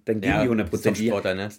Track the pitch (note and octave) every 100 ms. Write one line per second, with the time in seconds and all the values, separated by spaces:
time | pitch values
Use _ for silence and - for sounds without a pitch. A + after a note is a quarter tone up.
0 | - A2 F#2 G2+ B2 A2 F#2 G2 - G2
1 | A2 G2+ G2 F#2 G#2